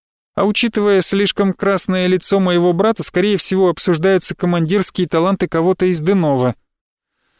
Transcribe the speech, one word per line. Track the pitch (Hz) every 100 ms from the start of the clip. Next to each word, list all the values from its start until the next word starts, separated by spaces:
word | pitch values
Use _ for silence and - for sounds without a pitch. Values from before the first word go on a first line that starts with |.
| _ _ _ -
А | 208
учитывая | 208 233 220 208 196
слишком | 185 196 202 - 196
красное | 185 202 190 - 185 180
лицо | 185 - 196
моего | 185 175 180
брата, | 170 214 220
скорее | - 180 202 196
всего, | - 190 185
обсуждаются | 160 - 160 185 190 - -
командирские | 180 175 160 196 185 - 175
таланты | 160 180 196 180
кого-то | 165 170 185 185
из | 170
Денова». | 156 202 156 135 127 - _ _ _ _ _ _ _